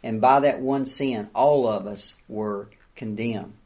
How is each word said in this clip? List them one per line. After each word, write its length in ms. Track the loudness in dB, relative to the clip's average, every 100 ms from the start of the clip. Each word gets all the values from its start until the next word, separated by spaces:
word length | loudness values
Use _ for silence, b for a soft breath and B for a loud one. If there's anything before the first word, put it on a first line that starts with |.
and 180 | -6 2
by 200 | 6 6
that 200 | 4 0
one 240 | -2 -2
sin, 440 | -4 -4 -4 -4 -6
all 320 | 2 4 4 2
of 200 | -2 -6
us 280 | -10 -10 -12 _
were 400 | -8 -6 -6 -10 _ _
condemned. 600 | -12 -10 -4 -4 -4 -10 -18